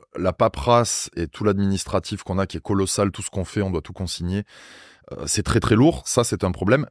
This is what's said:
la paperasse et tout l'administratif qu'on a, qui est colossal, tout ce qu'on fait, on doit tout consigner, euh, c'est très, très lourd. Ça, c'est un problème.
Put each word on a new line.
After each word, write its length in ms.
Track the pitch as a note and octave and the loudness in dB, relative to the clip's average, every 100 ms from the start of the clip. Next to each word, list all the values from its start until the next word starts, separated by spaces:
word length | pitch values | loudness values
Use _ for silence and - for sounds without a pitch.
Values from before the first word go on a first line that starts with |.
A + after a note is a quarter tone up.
| _ - | _ -4
la 160 | F#2 | -2
paperasse 800 | F2+ A2+ - - A#2+ A2+ - - | 2 0 2 2 4 2 -2 -6
et 120 | - E2 | -6 -6
tout 160 | - | -2
l'administratif 800 | G#2 G2 G2 F#2+ - F#2+ - G2+ | 0 2 2 0 -2 -4 -2 -6
qu'on 160 | - F#2 | -4 -4
a, 80 | F#2+ | -4
qui 100 | E2+ | -6
est 40 | |
colossal, 500 | - G2 F#2+ - G2+ | -2 0 0 0 0
tout 100 | - | -2
ce 80 | F#2 | -8
qu'on 140 | G2+ | -6
fait, 160 | F2+ G#2+ | -4 -2
on 100 | F#2+ | -2
doit 120 | E2+ | -2
tout 100 | - | -6
consigner, 500 | - F2+ - F2 G2 G#2 - - - - _ - | -8 -8 -6 -4 -4 -6 -14 -20 -20 -20 _ -16
euh, 100 | - - | -10 -4
c'est 160 | - | -2
très, 160 | - A2+ | 0 2
très 160 | - A2 | 4 6
lourd. 260 | D3 - | 6 2
Ça, 200 | - - | -2 0
c'est 180 | A#2+ G2+ | 0 0
un 60 | F#2 | -2
problème. 320 | - F#2+ C3+ D3 | 0 2 2 2